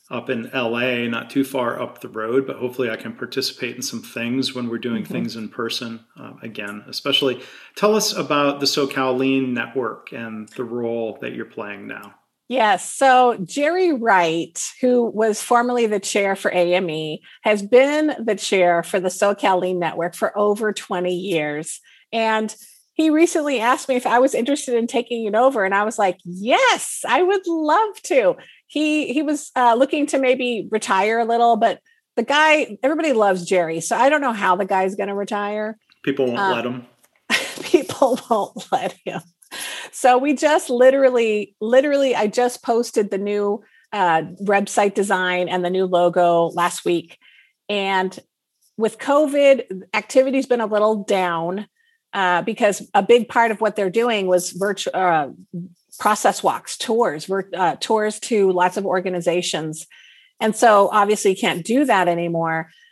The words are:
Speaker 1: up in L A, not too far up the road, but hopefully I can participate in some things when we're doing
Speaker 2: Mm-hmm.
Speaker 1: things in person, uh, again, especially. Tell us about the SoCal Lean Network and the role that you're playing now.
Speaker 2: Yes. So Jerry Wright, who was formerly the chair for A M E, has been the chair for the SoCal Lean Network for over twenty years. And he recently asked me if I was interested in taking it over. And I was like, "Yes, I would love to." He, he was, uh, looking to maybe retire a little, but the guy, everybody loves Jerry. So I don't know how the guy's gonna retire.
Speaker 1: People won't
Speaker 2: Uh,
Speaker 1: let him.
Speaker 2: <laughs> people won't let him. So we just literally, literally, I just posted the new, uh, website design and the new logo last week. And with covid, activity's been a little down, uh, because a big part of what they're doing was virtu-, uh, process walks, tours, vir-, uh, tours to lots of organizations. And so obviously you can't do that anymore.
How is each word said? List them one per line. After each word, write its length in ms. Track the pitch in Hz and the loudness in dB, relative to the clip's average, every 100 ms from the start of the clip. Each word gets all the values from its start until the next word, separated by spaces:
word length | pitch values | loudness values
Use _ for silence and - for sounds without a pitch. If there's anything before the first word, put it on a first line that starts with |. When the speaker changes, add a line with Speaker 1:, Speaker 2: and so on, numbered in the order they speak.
| _ | _
Speaker 1:
up 200 | 120 117 | -10 -6
in 200 | 123 113 | -6 -6
L 260 | 135 117 117 | -4 -2 -2
A, 300 | 127 120 120 | -2 -2 -2
not 220 | 117 120 | -6 -4
too 140 | 139 | -2
far 380 | 135 135 120 135 | -2 -2 -4 -4
up 200 | 120 - | -8 -12
the 80 | 117 | -14
road, 360 | 107 110 131 135 | -8 -2 0 -2
but 120 | 131 | -6
hopefully 320 | 123 123 120 | -8 -4 -4
I 60 | 110 | -4
can 180 | 117 | -10
participate 600 | 113 120 - 127 - 123 120 | -12 -8 -6 -6 -6 -10 -8
in 60 | |
some 200 | 123 117 | -10 -10
things 520 | - - 117 131 123 | -12 -8 -4 -2 -4
when 160 | 127 120 | -6 -6
we're 80 | 117 | -6
doing 260 | 120 113 | -4 -6
Speaker 2:
Mm-hmm. 100 | 87 | -6
Speaker 1:
things 220 | 120 117 113 | -6 -6 -8
in 140 | 107 | -12
person, 560 | - 113 - 117 113 - - | -8 -6 -6 -10 -14 -18 -20
uh, 140 | 120 - | -20 -18
again, 420 | 113 107 101 104 - | -16 -12 -12 -14 -14
especially. 540 | - 143 139 139 123 - - - - | -10 -2 0 0 -2 -8 -20 -20 -2
Tell 200 | 208 214 | 2 2
us 200 | 196 - | 0 -4
about 440 | 143 147 143 139 | -2 0 0 0
the 60 | 139 | -2
SoCal 520 | - 139 139 131 127 | -2 -2 -2 -2 0
Lean 360 | 135 135 131 | 0 0 -2
Network 580 | 120 117 135 113 104 - | -4 -6 -4 -6 -8 -14
and 360 | 131 117 110 107 | -14 -12 -12 -14
the 140 | - | -10
role 540 | 120 120 117 117 113 101 | -8 -6 -4 -4 -6 -8
that 120 | 123 | -10
you're 120 | 120 113 | -10 -12
playing 420 | - 104 101 104 | -12 -12 -12 -14
now. 280 | 110 104 - _ _ - | -14 -16 -20 _ _ -6
Speaker 2:
Yes. 420 | 247 214 185 - | 0 2 0 -2
So 460 | - 269 254 247 233 | 0 4 6 6 2
Jerry 500 | 175 - 294 359 359 | -4 -2 0 2 2
Wright, 680 | 277 226 190 170 165 160 - - - | 2 2 2 2 0 -4 -8 -12 -2
who 280 | 254 247 226 | 2 2 2
was 320 | 196 220 208 | 0 0 -2
formerly 460 | - 240 240 247 226 | 2 2 2 0 0
the 120 | 208 | 0
chair 360 | - 214 196 196 | -2 -2 0 -2
for 160 | - | -2
A 220 | 180 175 180 | 0 2 2
M 140 | 185 | 0
E, 340 | 156 156 156 - - | -4 -6 -8 -12 -6
has 200 | - 208 | -2 0
been 500 | 202 254 277 294 311 - | 4 4 4 2 0 -2
the 120 | 226 196 | -4 -4
chair 480 | - 196 175 170 | 0 2 4 2
for 160 | 165 196 | 0 -2
the 80 | 185 | -2
SoCal 540 | - 202 196 202 185 | 0 0 2 0 0
Lean 180 | 185 180 | 0 -2
Network 340 | 170 - - | -4 -4 -6
for 240 | - 220 - | -4 -4 0
over 360 | 208 208 214 | 0 0 -2
twenty 420 | 202 - 185 180 180 | -6 -6 -4 -2 -4
years. 640 | 185 165 151 147 160 - - _ _ | -2 -2 -2 -6 -10 -14 -18 _ _
And 420 | 226 226 220 220 - - _ _ - | -4 0 0 -4 -8 -20 _ _ 0
he 140 | 311 | 2
recently 500 | 302 339 339 294 262 | 4 4 2 -2 0
asked 300 | 226 262 - | 0 0 0
me 60 | 254 | -2
if 100 | - | 2
I 140 | 233 | 2
was 160 | 269 - | 2 2
interested 400 | 240 277 - 240 | -2 -2 -2 -2
in 100 | 226 | 0
taking 400 | 254 240 240 220 | -2 -4 -4 -2
it 80 | |
over. 320 | 208 262 269 190 | 2 2 2 0
And 80 | |
I 100 | 196 | 0
was 140 | 214 220 | 0 0
like, 220 | 196 180 175 | -2 -2 -10
"Yes, 800 | 180 208 339 523 370 - - - | -8 0 2 2 2 -2 -8 -2
I 160 | 262 | 0
would 240 | 359 392 381 | 2 0 -2
love 540 | 330 302 330 440 - | -2 2 2 2 -4
to." 320 | - 294 196 - - _ _ | -2 2 2 0 -6 _ _
He, 460 | 294 302 302 285 | -4 0 0 -2
he 80 | 262 | -2
was, 300 | 294 294 - - | -2 -4 -4 0
uh, 200 | 247 233 | 2 4
looking 300 | 277 311 294 | 2 0 -2
to 120 | 277 | 0
maybe 480 | 262 254 247 233 196 | 2 0 0 -4 -4
retire 500 | 214 226 190 208 226 | -4 0 0 2 0
a 60 | 226 | 0
little, 320 | 233 233 226 | 2 4 4
but 220 | 220 - _ _ _ - | 2 0 _ _ _ -6
the 80 | |
guy, 540 | 233 285 311 311 240 208 | 0 4 4 4 0 -2
everybody 320 | 262 311 320 | -2 0 0
loves 320 | 226 202 190 170 | 2 2 2 0
Jerry. 360 | 190 160 165 | 0 0 -2
So 140 | - 226 | -4 2
I 140 | 262 | 4
don't 120 | 302 | 4
know 120 | 277 | 0
how 220 | 220 190 180 | 0 2 2
the 100 | 196 | 2
guy's 300 | 196 190 196 | 0 0 -2
gonna 200 | 202 202 | -6 -6
retire. 600 | 202 208 208 214 214 220 _ _ | -4 -4 -4 -4 -6 -10 _ _
Speaker 1:
People 220 | - 139 127 | -4 -2 -2
won't 120 | 117 | 0
Speaker 2:
Uh, 160 | 98 117 | 0 -2
Speaker 1:
let 100 | 120 | -4
him. 220 | 127 120 _ _ _ - | -8 -12 _ _ _ -4
Speaker 2:
<laughs> 340 | 233 - - | -4 -4 -10
people 560 | - 330 - - 262 247 - | 0 2 2 0 0 0 0
won't 420 | 220 196 - - | -2 -2 -8 -6
let 240 | 185 190 - - | -4 -4 -8 -10
him. 160 | 170 - _ _ - - - - | -12 -12 _ _ -12 -12 -12 -14
So 260 | - 254 247 | 0 4 4
we 160 | 277 | 4
just 380 | 262 311 302 - | 0 2 2 2
literally, 840 | 240 254 269 269 247 226 208 202 _ | 4 6 6 4 4 2 0 -4 _
literally, 540 | 220 247 294 277 277 233 | 2 4 4 2 2 2
I 100 | 214 | 0
just 380 | 208 247 - | 0 0 -2
posted 480 | - 233 240 - 208 | -2 -2 0 -2 -2
the 80 | 196 | -2
new, 440 | 202 208 202 202 - _ _ | -2 -2 -2 -4 -8 _ _
uh, 320 | 208 180 160 156 - | 0 2 2 0 -6
website 540 | 202 202 202 - 202 202 | 0 0 0 0 0 0
design 540 | 202 185 185 180 180 | 0 0 0 0 -2
and 140 | 180 | -2
the 60 | 175 | -2
new 160 | 185 190 | -2 0
logo 640 | 180 175 175 175 170 170 | 2 2 4 4 4 2
last 360 | - 175 - | 0 -2 -2
week. 360 | 170 170 165 - _ _ _ _ - | -2 -2 -4 -16 _ _ _ _ -6
And 480 | 208 196 190 185 - - _ _ _ _ - | -4 -2 -2 -2 -6 -18 _ _ _ _ -4
with 200 | 220 - | -4 -2
covid, 840 | - 285 302 285 285 262 - 190 - | 0 2 2 4 4 4 0 -12 -6
activity's 540 | 214 - 269 262 269 - | -6 2 2 4 2 0
been 140 | 240 | 0
a 40 | 220 | 0
little 380 | 214 214 220 | 2 2 2
down, 640 | 196 202 180 170 170 190 208 _ _ _ _ | 0 0 0 -2 -4 -6 -10 _ _ _ _
uh, 280 | 202 185 175 | -2 2 2
because 480 | 180 214 220 190 - - | 0 0 2 0 0 0
a 80 | |
big 260 | 196 240 220 | 6 4 4
part 220 | 247 233 | 2 2
of 100 | 208 | 2
what 140 | 220 214 | -2 0
they're 160 | 196 | -2
doing 340 | 196 240 214 185 | 0 0 0 2
was 240 | 180 175 | 2 0
virtu-, 460 | 175 196 196 - 185 | -4 -4 -2 -4 0
uh, 340 | 185 160 139 175 185 175 180 - _ - | 2 2 0 -8 -14 -14 -14 -18 _ -4
process 420 | 208 214 - 185 | -2 2 2 2
walks, 340 | 180 110 - - | 0 -2 -6 -8
tours, 500 | - 226 226 151 170 | -2 0 0 -2 -4
vir-, 240 | 196 190 180 | -4 -4 -2
uh, 200 | 175 139 | -2 -2
tours 400 | - 220 214 214 | 0 0 0 -4
to 320 | - 220 196 | -2 2 4
lots 260 | 180 180 196 | 4 2 0
of 80 | 196 | -2
organizations. 1000 | 185 185 180 170 170 175 165 156 160 - _ _ _ _ _ | -2 -2 -2 0 0 -2 -4 -6 -10 -14 _ _ _ _ _
And 160 | 220 214 | -2 4
so 340 | 240 208 196 | 6 6 6
obviously 400 | 208 202 208 202 | 4 2 2 0
you 60 | 190 | 0
can't 260 | 202 165 | -2 -2
do 220 | 165 240 285 | -2 0 2
that 220 | 202 180 | 2 2
anymore. 640 | 170 170 165 165 160 165 _ _ | 0 -2 -2 -2 -4 -6 _ _